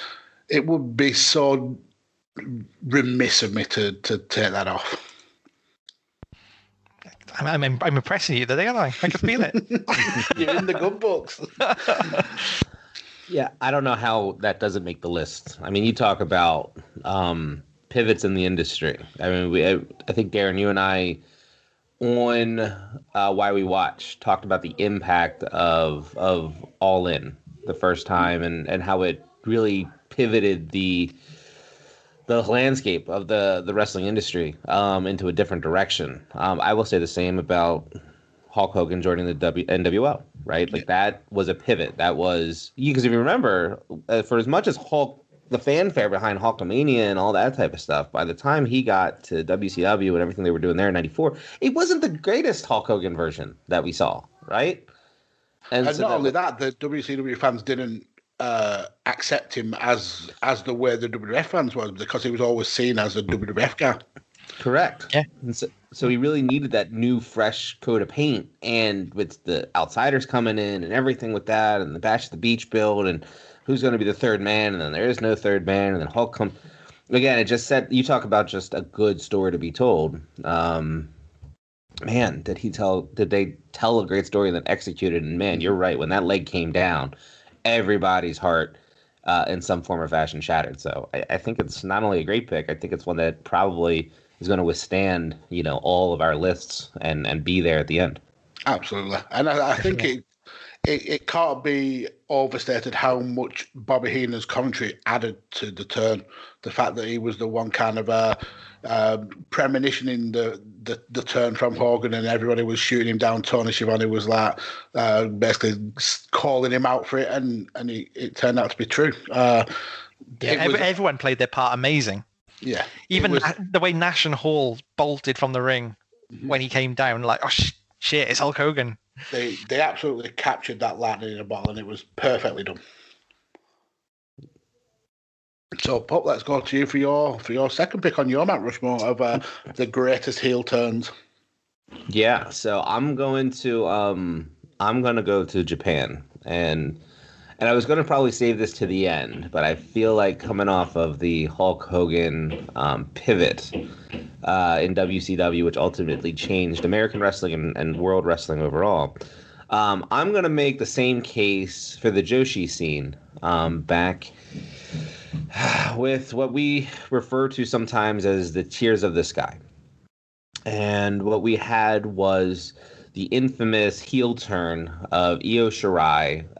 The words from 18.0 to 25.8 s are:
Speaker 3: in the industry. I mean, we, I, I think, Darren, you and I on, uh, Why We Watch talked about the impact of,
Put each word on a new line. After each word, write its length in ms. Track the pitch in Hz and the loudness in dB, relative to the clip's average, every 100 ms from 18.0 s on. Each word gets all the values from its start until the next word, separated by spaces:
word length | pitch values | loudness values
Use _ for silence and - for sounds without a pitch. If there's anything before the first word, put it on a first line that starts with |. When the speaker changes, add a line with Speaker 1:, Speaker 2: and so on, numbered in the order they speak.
| 113 104 | 2 2
Speaker 3:
in 100 | 95 | 2
the 120 | 95 92 | 2 2
industry. 540 | 90 80 - 80 - - - | 0 -2 -2 -4 -4 -10 -4
I 100 | 90 | -2
mean, 200 | 90 87 | 0 2
we, 140 | 87 85 | 4 4
I, 140 | 92 - - - | 2 -2 -10 -4
I 40 | |
think, 200 | 110 98 | -2 0
Darren, 280 | 104 98 95 | 0 0 2
you 100 | 101 | 0
and 100 | 98 | 2
I 380 | 95 95 90 82 - _ _ _ _ _ _ - | 2 2 0 -4 -12 _ _ _ _ _ _ -4
on, 580 | 120 120 120 120 117 113 | 0 2 2 2 0 0
uh, 760 | 107 95 101 120 - 101 98 | -4 -6 -14 -18 -6 0 2
Why 180 | 98 101 | 2 2
We 100 | 101 | 2
Watch 560 | 92 95 87 - - - | 2 2 0 -4 -14 -4
talked 260 | 107 95 98 | 0 0 0
about 160 | 92 | -2
the 140 | 82 - | -2 -2
impact 640 | 104 101 90 87 85 - | 0 0 2 2 2 -2
of, 720 | - 85 85 82 | -6 0 2 4